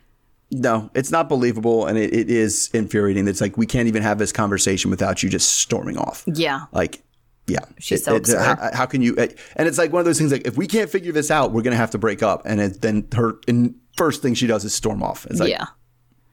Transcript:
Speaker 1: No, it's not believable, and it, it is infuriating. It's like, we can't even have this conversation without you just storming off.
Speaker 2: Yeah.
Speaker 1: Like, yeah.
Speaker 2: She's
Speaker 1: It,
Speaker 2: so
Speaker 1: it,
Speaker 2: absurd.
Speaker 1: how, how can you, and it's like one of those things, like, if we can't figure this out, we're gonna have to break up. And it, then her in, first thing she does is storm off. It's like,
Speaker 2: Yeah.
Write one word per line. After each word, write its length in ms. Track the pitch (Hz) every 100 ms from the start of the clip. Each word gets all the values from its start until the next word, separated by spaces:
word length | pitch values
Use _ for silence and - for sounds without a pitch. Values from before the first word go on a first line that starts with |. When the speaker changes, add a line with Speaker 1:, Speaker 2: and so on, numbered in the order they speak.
| _ _ _ _ _
Speaker 1:
No, 380 | 135 123 113 110
it's 160 | 131 131
not 180 | 165 156
believable, 580 | 139 123 110 113 113 85
and 120 | 110
it, 140 | 107
it 160 | 113 110
is 400 | 117 110 107 -
infuriating. 540 | 117 101 107 101 98 98
It's 140 | 90
like, 160 | 104 104
we 100 | 110
can't 220 | 127 117
even 140 | 107
have 160 | 107 104
this 120 | 104
conversation 580 | - 104 98 - 95 95
without 300 | 95 98 92
you 60 | 95
just 300 | 95 - -
storming 400 | - 113 - -
off. 240 | - - -
Speaker 2:
Yeah. 400 | 156 160 139 -
Speaker 1:
Like, 300 | - 85 - _ _ _ _ -
yeah. 120 | 90 - -
Speaker 2:
She's 220 | - -
Speaker 1:
It, 40 |
Speaker 2:
so 100 | -
Speaker 1:
it, 40 | 113
Speaker 2:
absurd. 200 | - 107 131 -
Speaker 1:
how, 120 | 113
how 140 | - 127
can 160 | 135
you, 140 | 120 -
and 520 | 120 - - - 160
it's 100 | 175
like 140 | 165
one 60 | 175
of 60 | 170
those 120 | 156
things, 120 | 156
like, 160 | 135 127
if 100 | 107
we 100 | 196
can't 200 | 220 196
figure 200 | 196 170
this 180 | 151 147
out, 200 | 156 127
we're 100 | 113
gonna 120 | 117 117
have 140 | 113
to 60 | 107
break 240 | 110 101
up. 200 | 107 90
And 160 | - 104
it, 200 | 101 98
then 280 | 110 107 104 117
her 220 | 113 107 -
in, 260 | 120 120 - _ -
first 260 | 165 -
thing 120 | 135
she 120 | 117 120
does 180 | 107
is 80 | 104
storm 280 | - 110 104
off. 240 | - - -
It's 100 | -
like, 100 | -
Speaker 2:
Yeah. 160 | - - - _ _ _ _ _